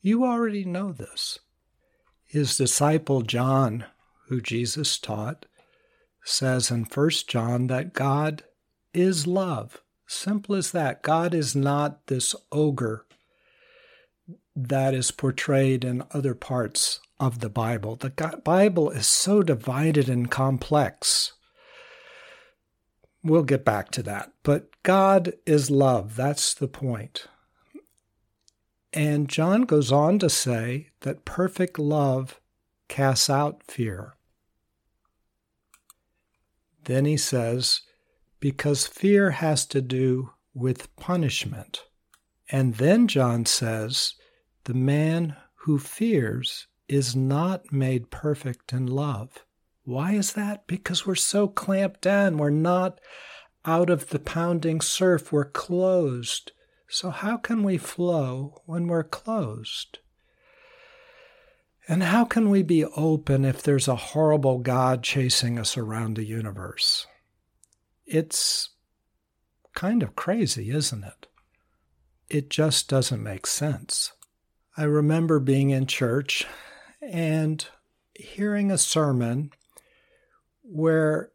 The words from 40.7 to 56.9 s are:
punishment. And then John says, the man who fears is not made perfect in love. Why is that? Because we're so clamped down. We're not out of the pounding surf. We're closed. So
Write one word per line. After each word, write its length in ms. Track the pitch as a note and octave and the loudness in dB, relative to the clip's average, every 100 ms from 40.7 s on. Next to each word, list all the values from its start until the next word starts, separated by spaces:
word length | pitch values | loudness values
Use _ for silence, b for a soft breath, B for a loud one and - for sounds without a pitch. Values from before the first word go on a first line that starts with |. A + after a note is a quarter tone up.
| B2 - - | -2 -8 -16
punishment. 880 | - D3+ D3+ - G#2+ G2+ - - - _ _ _ _ _ - | -4 0 0 -2 -6 -8 -12 -16 -16 _ _ _ _ _ -6
And 260 | C3+ C3 A2 | 0 0 2
then 300 | C3+ G#3+ A#3+ | 4 6 4
John 380 | C#3+ B2+ A#2 | 4 2 2
says, 720 | A2+ - A2+ A2+ A2 C3 - - b b b _ | 0 0 0 -2 -4 -2 -4 -6 b b b _
the 100 | - | -6
man 640 | B2+ C3 D3 D#3 E3 E3+ C#3+ _ | 0 2 2 2 0 -2 -6 _
who 240 | _ - D3 | _ -2 -2
fears 880 | C#3 - A3+ G3+ A2+ A#2+ B2+ - - _ _ | -2 -4 0 2 0 -2 -6 -10 -16 _ _
is 260 | C#3 B2+ | -2 0
not 580 | C3 C3 C#3 F3 F#3 - | 0 0 0 0 -2 -4
made 380 | C#3+ C3+ B2+ A#2 | -2 0 0 -4
perfect 640 | - D3+ C#3+ C3 B2 - | -6 -4 -2 -4 -10 -6
in 140 | B2+ B2+ | -4 -2
love. 580 | C3 D3 A2+ C3 - _ _ _ _ | -2 -2 -4 -8 -16 _ _ _ _
Why 280 | - B2+ E3+ | -8 -4 0
is 220 | G#3 F#3+ | 0 0
that? 320 | - G#3 G#3 _ | -2 -6 -6 _
Because 400 | F#3 - F3+ G3 | -8 -4 -4 -2
we're 100 | F3+ | -2
so 320 | - G3+ G3+ | 0 2 0
clamped 520 | G3+ - G3 G3 - | -2 -2 0 0 -2
down. 360 | F#3 G3+ G3 D#3 | 0 4 4 2
We're 120 | D3 | 2
not 480 | D3 D#3+ F3+ F#3 - B B B B B _ - | 2 4 2 0 -4 B B B B B _ -2
out 240 | E3 F3 | 2 4
of 180 | E3+ - | 2 0
the 120 | C#3+ | -6
pounding 600 | - E3 E3+ F3 D#3 D#3+ | -4 -2 0 0 0 -2
surf. 520 | - - F#3 E3+ - | -2 2 4 4 2
We're 180 | D3+ C#3+ | -2 -2
closed. 1000 | - - F3 F#3 F#3 D3+ B2 A#2 - - _ _ _ | -4 -4 0 2 2 2 -2 -6 -8 -10 _ _ _
So 220 | _ | _